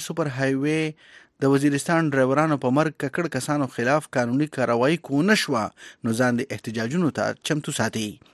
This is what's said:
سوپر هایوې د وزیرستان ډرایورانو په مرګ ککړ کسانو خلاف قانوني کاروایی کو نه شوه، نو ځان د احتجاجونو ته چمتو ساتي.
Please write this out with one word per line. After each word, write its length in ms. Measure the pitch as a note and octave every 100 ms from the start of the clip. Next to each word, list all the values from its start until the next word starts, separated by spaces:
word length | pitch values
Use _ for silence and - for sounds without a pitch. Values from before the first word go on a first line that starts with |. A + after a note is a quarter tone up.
سوپر 260 | - E3+ D3+ B2+
هایوې 1080 | C3+ C3+ C#3+ D#3 D#3 D#3 - - - _
د 80 | C#3
وزیرستان 560 | C#3 D3 C#3 - E3 D#3+
ډرایورانو 420 | C3+ C3 C#3 D#3+ D3
په 100 | B2+ C3+
مرګ 180 | D#3+ -
ککړ 280 | C#3+ - E3+
کسانو 340 | - - D3 C3
خلاف 340 | - A#2+ D3+ - C3+
قانوني 320 | A#2+ B2+ D3+ -
کاروایی 420 | A#2+ A#2 C3 E3+ -
کو 120 | C#3 F3+
نه 80 | G#3+
شوه، 200 | - B2+ G2+ - - - A#2
نو 80 | A2+
ځان 200 | B2+ A#2+
د 160 | A#2 G#2+
احتجاجونو 540 | - A2+ A#2 E3 E3 A2
ته 180 | G#2 A2 -
چمتو 240 | D3+ D3+ C#3
ساتي. 320 | - A2+ G#2+ - -